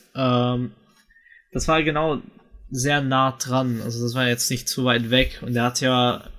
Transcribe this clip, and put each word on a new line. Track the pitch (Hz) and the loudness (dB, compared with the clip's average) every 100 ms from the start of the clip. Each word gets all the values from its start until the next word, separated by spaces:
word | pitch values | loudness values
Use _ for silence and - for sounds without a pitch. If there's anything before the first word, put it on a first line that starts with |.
| _ - | _ -2
ähm, | 127 123 123 123 123 - _ _ _ _ _ - _ | 2 4 2 0 -4 -8 _ _ _ _ _ -20 _
das | - - | -4 2
war | 160 | 2
genau | 156 151 160 143 - - _ - - | 2 0 0 -2 -6 -20 _ -20 -10
sehr | 127 135 147 | -4 0 0
nah | 135 131 131 | 2 2 2
dran, | 127 - 127 131 117 | -2 -2 0 0 -2
also | 104 117 | -6 -4
das | 120 | -4
war | 123 127 | 0 0
jetzt | 120 - | 0 -2
nicht | 123 - | -4 -4
zu | - | -2
weit | 127 117 113 | 2 2 2
weg | 127 135 - | 2 2 -4
und | 117 | -4
der | 120 | 0
hat | 120 123 | 0 0
ja | 131 127 123 - - | 2 2 2 0 -8